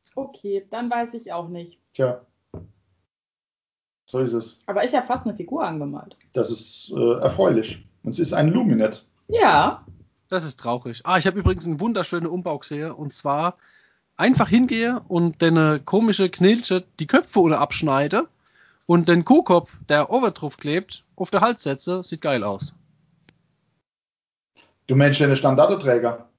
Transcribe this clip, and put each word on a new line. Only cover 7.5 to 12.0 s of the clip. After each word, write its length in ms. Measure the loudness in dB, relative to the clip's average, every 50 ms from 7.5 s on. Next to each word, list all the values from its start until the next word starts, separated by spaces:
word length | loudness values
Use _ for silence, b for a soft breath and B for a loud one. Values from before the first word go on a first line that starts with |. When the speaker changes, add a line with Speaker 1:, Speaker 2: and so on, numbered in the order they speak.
| 2 2 -2 -4 -12 -16 -20 _ _ _ -12
Speaker 2:
Und 60 | -10
es 100 | -4 -4
ist 140 | -4 -2 0
ein 140 | 2 2 2
Luminet. 560 | 2 2 2 2 2 2 2 0 -2 -8 _ _ _ _ _
Speaker 1:
Ja. 580 | -2 2 4 4 6 6 4 2 2 -2 -6 -16 -20 -20 -20 -20 _ _ _ _ _
Speaker 3:
Das 140 | -8 -6 -6
ist 140 | -8 -12 -8
traurig. 420 | -6 -6 -6 -4 -6 -12 -14 -10 _
Ah, 120 | 0 0
ich 100 | 2 2
hab 80 | 0 -2
übrigens 300 | 0 -2 -2 -2 -2 -4
einen 120 | -6 -6 -4
wunderschönen 460 | -4 -4 -2 -4